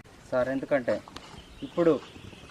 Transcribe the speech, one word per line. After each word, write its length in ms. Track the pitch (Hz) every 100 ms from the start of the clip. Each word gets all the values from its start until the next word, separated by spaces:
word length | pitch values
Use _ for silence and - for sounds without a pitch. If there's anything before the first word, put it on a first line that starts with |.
| - - -
సార్, 180 | 127 123
ఎందుకంటే 500 | 135 - 143 120 104 - - - - - -
ఇప్పుడు 360 | 139 - 170 135 - - - - -